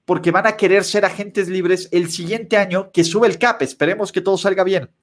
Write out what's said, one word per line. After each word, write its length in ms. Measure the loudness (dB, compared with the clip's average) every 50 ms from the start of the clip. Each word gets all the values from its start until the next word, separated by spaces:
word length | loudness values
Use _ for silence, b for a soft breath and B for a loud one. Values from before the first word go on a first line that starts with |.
| _
porque 280 | -2 -2 0 0 2
van 160 | 2 2 2 2
a 100 | 2 2
querer 260 | 2 4 4 4 2
ser 220 | 2 0 0 0
agentes 420 | 0 -2 -4 -10 -6 -4 -4 -4 -2
libres 400 | -2 -2 0 0 0 0 -2 -2
el 180 | -2 0 0 -2
siguiente 480 | -4 -8 -6 -6 -6 -6 -4 0 0 0
año 340 | 0 0 -2 -4 -4 -2
que 120 | 0 0 0
sube 240 | 2 2 2 2 2
el 100 | 2 2
cap. 240 | 0 0 0 0
Esperemos 500 | -4 -6 -2 -2 -2 -2 0 -2 -4 -4
que 80 | -4 -4
todo 180 | -2 0 -2 0
salga 260 | 0 0 0 0 0
bien. 260 | 0 0 -2 -4 -6 _ _